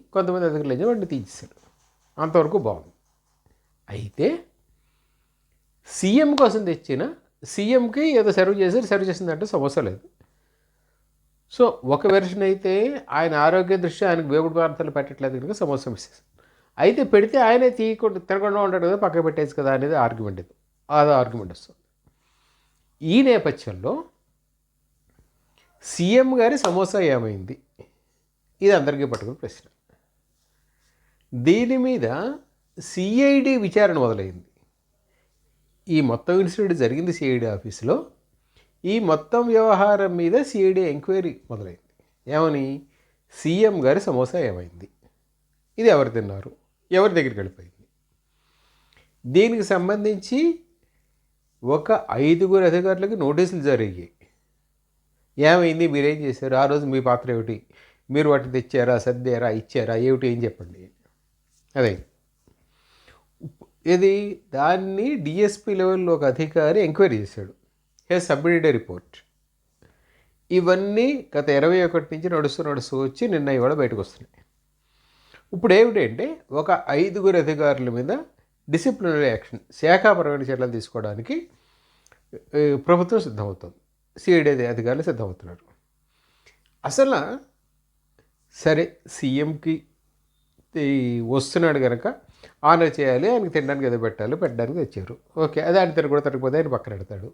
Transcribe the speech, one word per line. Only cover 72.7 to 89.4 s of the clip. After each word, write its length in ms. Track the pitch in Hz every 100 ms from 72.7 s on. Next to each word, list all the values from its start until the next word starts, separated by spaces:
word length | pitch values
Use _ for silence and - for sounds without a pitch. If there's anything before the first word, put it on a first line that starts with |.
| 139 127 135
వచ్చి 300 | 135 135 240
నిన్న 200 | 170 139
ఇవాళ 260 | 131 127
బయటకు 260 | 151 123 113
వస్తున్నాయి. 440 | 95 - - _ _ _ _ _ _ _ _ _ _ - _
ఇప్పుడు 220 | 185 214
ఏమిటంటే 640 | 185 233 214 123 117 254 320 _
ఒక 340 | 139 156 180 -
ఐదుగురు 480 | 143 190 196 196 180
అధికారుల 540 | 147 151 151 135 123
మీద 220 | 117 131 262 330 _ _ _ -
డిసిప్లినరీ 580 | 160 262 - 180 151 139
యాక్షన్, 320 | 110 - 120 -
శాఖాపరమైన 680 | - 156 185 214 185 147 143
చర్యలు 300 | 131 127 127
తీసుకోవడానికి, 760 | 117 107 120 107 104 120 311 339 _ _ _ _ _ _ _ _ - -
ఏ, 220 | 147 147 143
ప్రభుత్వం 440 | - 175 175 220
సిద్ధమవుతుంది, 540 | 151 107 104 95 - - _ _ _ -
సిఐడి 300 | - 170 147
అధి-, 160 | 135 120
అధికారులు 360 | 117 117 135
సిద్ధమవుతున్నారు. 600 | 160 120 104 90 - 87 _ _ _ _ _ _ _ _ _ _ _ _
అసలు 540 | 135 190 269 214 156 262 - _ _ _ _ _ _ _ _ _ _ -
సరే 400 | 156 156 175 - -
సీఎంకి 720 | - 139 135